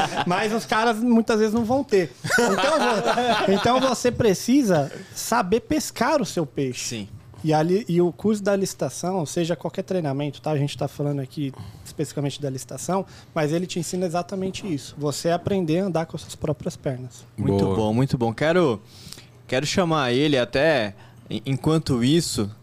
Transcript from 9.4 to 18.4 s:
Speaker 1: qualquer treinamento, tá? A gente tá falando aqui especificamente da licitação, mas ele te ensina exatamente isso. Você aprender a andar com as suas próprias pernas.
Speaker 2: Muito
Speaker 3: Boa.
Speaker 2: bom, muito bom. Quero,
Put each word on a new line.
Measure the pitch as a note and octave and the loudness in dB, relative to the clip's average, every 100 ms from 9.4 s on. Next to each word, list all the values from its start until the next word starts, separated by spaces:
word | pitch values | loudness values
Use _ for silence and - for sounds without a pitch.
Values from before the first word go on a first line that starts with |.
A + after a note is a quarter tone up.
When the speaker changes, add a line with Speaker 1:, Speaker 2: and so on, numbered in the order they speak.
| E3 | -2
Speaker 1:
qualquer | E3+ E3 - | -2 -6 -8
treinamento, | - F#3 D3 C3+ D3 - | -4 -2 -2 -2 -4 -6
tá? | D#3 | -4
A | D3+ | 0
gente | C#3+ - | -2 -2
tá | C#3+ | -6
falando | - C#3+ C#3+ | -4 -4 -4
aqui | B2+ - C#3 - - - | -6 -6 -8 -8 -16 -16
especificamente | - - D3 D3+ C#3+ - | -14 -8 -6 -4 -6 -4
da | C#3+ | -6
licitação, | C3 - C3 - F#3+ - - - | -8 -10 -10 -4 -2 -4 -12 -8
mas | E3 D3 | -2 0
ele | E3+ F#3 | 0 -2
te | F3+ | -6
ensina | D#3 F#3 | -4 -4
exatamente | F#3 E3+ - F#3+ F#3+ - G3+ | -2 -2 -4 -6 -6 -6 -6
isso. | C#3+ - - | -6 -6 -6
Você | D3 - E3 | -4 -2 0
aprender | E3+ - G3 D#3+ E3 | 0 0 0 0 0
a | |
andar | G3 D#3+ E3 | 0 -2 -4
com | D#3+ | -8
as | |
suas | - | -14
próprias | - - C#3+ F#3 - | -8 -6 -4 -6 -8
pernas. | D3+ B2+ B2+ - - - | -8 -8 -10 -16 -16 -4
Speaker 2:
Muito | G2 G2 | 0 2
Speaker 3:
Boa. | F#2+ F#2+ | 2 2
Speaker 2:
bom, | G#2+ | 2
muito | A2+ C3+ C3 | 2 2 0
bom. | A2+ | -2
Quero, | G#2+ | 0